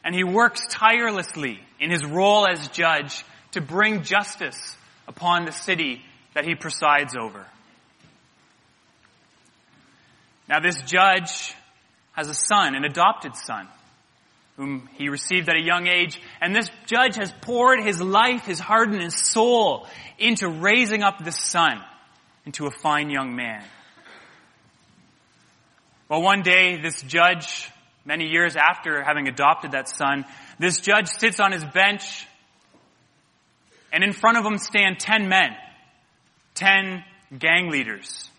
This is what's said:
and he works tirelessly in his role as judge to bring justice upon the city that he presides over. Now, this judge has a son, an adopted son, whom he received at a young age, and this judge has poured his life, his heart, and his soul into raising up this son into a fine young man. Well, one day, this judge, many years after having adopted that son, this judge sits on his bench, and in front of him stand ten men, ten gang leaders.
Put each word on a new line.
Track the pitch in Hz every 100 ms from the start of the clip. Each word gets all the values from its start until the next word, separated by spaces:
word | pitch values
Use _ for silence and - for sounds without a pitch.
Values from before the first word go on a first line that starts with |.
and | 165 180
he |
works | 185 202 233 - -
tirelessly | - 220 233 233 202 175 160 135 98 - _
in | 151
his | 170
role | 147 165 196 208 196
as | 170 147
judge | - 165 151 147 - - - _
to | 185
bring | 139 175 214 208
justice | 147 190 202 - 151 - - - _ _ -
upon | - 175 175 165
the |
city | 147 - 175 151 123 - _ _
that | 151
he | 156 165
presides | 160 - 156 147 143 123
over. | 113 101 95 _ _ _ _ _ _ _ _ _ _ _ _ _ _ _ _ _ _ _ _ _ _ _ _ _ _ _ _ _ -
Now, | 151
this | 170 156
judge | 135 180 190 185 170 - - - _ _ _ _ _
has | - 151
a |
son, | 151 - 208 165
an | 135
adopted | 147 147 185 226 143 123
son, | - 110 95 - _ _ _ _ _ _ _ -
whom | 139 135 123 -
he | 143
received | 143 - 185 170
at | 160
a |
young | 165 175 175
age, | 180 175 - - -
and | 175 196
this | 302 - -
judge | 233 262 214
has | 196 -
poured | - 240 247 254
his | 208 175
life, | 185 202 247 247 202
his | 165
heart, | 180 220 226
and | 202
his | 170 -
soul | - 226 240 240 196 123 - - - -
into | 226 226 185
raising | 160 185 233 226 214
up | 202 196
this | 165 -
son | - 175 160 110 - - _ _ _ _ -
into | 143 147
a |
fine | - 156 147 147
young | 139 131 120
man. | 120 107 101 - - _ - - - _ _ _ _ _ _ _ _ _ _ _ _ _ _ _ _ _ _
Well, | 156
one | 180 196
day, | 180 180 185 175
this | 160 -
judge, | 131 165 175 175 151 - - _ _ _
many | 143 156 160
years | 165 175 156
after | 151 180 165 147
having | 139 147 135
adopted | 127 143 156 156
that | 135 131
son, | - 143 143 135 - - -
this | 175 170
judge | 196 208 180
sits | - 226 214
on | 196
his | 185
bench, | 151 180 196 202 - - - _ _ _ _ _ _ _ _ _ _ _ _ _ _ _ _
and | 160
in | 196
front | 190 226 233
of | 208
him | 208
stand | - 208 196 180
ten | - 220 190
men, | 190 147 - - _ _ _ _ _ _ _ _ -
ten | 196 196 190 185 - _ _ 131
gang | 160 170 180
leaders. | 143 113 101 - - -